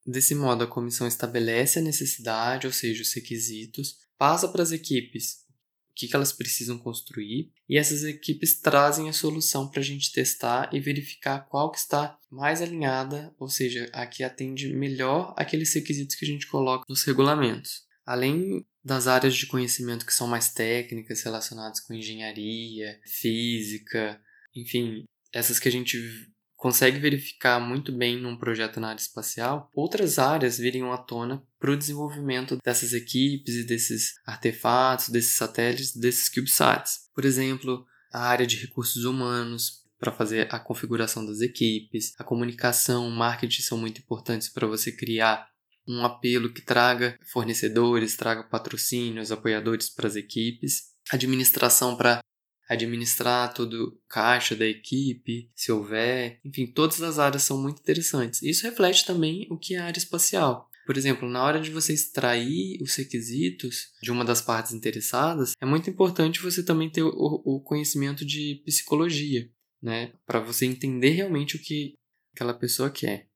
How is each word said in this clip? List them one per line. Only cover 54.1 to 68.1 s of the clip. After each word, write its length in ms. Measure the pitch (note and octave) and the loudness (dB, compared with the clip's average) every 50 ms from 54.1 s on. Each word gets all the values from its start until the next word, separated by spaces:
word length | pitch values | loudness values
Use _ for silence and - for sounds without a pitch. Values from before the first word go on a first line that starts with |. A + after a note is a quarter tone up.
| - A2+ G#2+ A#2 B2 B2 - - A#2 | -2 2 4 6 4 4 4 0 0
da 100 | G#2+ A2 | 2 2
equipe, 840 | A2 G#2+ - _ - - C3 C#3 C3+ A#2+ B2 _ - A#2 A#2+ A#2+ A#2 _ | 0 0 -2 _ -4 -2 0 0 0 -2 -4 _ -6 -6 -6 -8 _ _
se 160 | - - - | -8 -2 0
houver. 680 | A#2 G#2+ G#2 G2+ G#2+ A2 A2+ A#2+ B2+ B2+ B2 A#2+ A#2 _ _ | 0 0 0 -2 -2 0 0 2 0 0 -2 -6 -8 _ _
Enfim, 240 | C#3+ C#3 - B2+ A#2+ | -12 -4 -4 -4 -2
todas 340 | B2 - D#3 D#3+ D#3 - | 2 2 2 2 2 0
as 180 | D#3+ E3 D#3 D3+ | -2 -2 2 4
áreas 240 | D3 C#3+ C3+ C#3+ C3+ | 4 4 4 2 0
são 180 | - C#3 C3+ | 2 2 0
muito 180 | C3+ C#3 D3 - | -2 -2 -4 -4
interessantes. 600 | _ - D#3 E3 E3 - - C#3 B2 A2+ A2+ - | _ 2 2 2 2 0 0 0 0 0 -2 -2
Isso 220 | - D3 D#3+ - - | -2 0 0 0 0
reflete 420 | A#3 A#3+ - G3 F3+ F#4+ - - | -2 2 4 4 6 6 4 4
também 420 | - F#3 F3 D#3+ D#3 D#3+ F#3 A3 - | 4 2 2 2 2 0 -2 -6 -8
o 80 | F3 D#3 | -8 -8
que 180 | - - F#3 | -6 -6 -6
é 40 | F3+ | -4
a 60 | F3 | -4
área 140 | E3+ E3+ E3+ | -4 -4 -4
espacial. 720 | - - - E3+ - - - F#3+ E3 C3+ B2 A#2 - _ - - _ | -4 -2 0 2 2 2 4 4 4 4 2 0 -4 _ -20 -20 _
Por 120 | - C3+ C#3 | -2 -2 0
exemplo, 300 | C3+ C#3 C3 A#2+ C3 B2 | 2 2 2 2 0 -4
na 160 | B2 B2 C3 | 0 2 2
hora 160 | C#3+ D3+ D#3+ | 4 4 2
de 120 | D#3 D#3 | 0 -2
você 220 | D#3 D#3+ D#3 - D#3 | -2 -2 0 0 2
extrair 840 | D3 C#3 - - - - B2 A#2+ A#2+ A#2+ B2+ D3 F3 F#3+ F#3+ F#3 - | 0 0 -2 -2 0 2 2 2 2 2 0 0 -2 -2 -4 -4 -6
os 140 | D3 C3+ - | -4 -4 -2
requisitos 960 | - C3+ C#3 - A#2+ A2+ A#2 A#2+ C3+ E3 F3+ F3+ - - B2+ A#2 - - - _ _ | -2 -4 -4 -4 -6 -4 -2 -2 0 0 0 -2 -2 -8 -6 -6 -6 -10 -10 _ _
de 100 | - A#2 | -4 -2
uma 120 | A#2+ A#2+ A#2+ | 0 0 2
das 180 | A#2 A#2+ A#2+ | 4 2 2
partes 300 | - - A#2 A2+ A2 - | 4 2 0 0 0 -4
interessadas, 800 | A#2+ A2+ - A2 A2+ A2+ G#2+ - - A#2+ C#3+ D#3+ E3+ D#3 C3 A#2+ - _ | -8 -4 -4 -2 -2 -2 -4 -2 2 2 2 2 2 0 0 -2 -2 _
é 60 | - | 0
muito 240 | C3 C#3+ D#3+ E3+ - | 2 2 2 2 -2
importante 520 | F#3 F#3 F#3+ F3+ F3+ - E3 D#3+ E3+ - | 2 4 4 4 6 4 2 2 2 0
você 220 | - F3+ E3+ F#3 F3 | -2 -2 -2 -2 2
também 260 | F3 E3 D#3+ D#3+ D#3+ | 2 2 2 2 0
ter 120 | D#3 - | 0 2
o, 80 | D#3+ D#3+ | 2 2
o 500 | - - - D3 D3+ - - - C3+ C3+ | 2 2 0 0 0 0 0 0 -2 -2
conhecimento 640 | C#3 - D3+ D3+ D3+ D3 - D3 C#3 C#3 | -2 -2 -2 -2 0 0 0 0 0 -2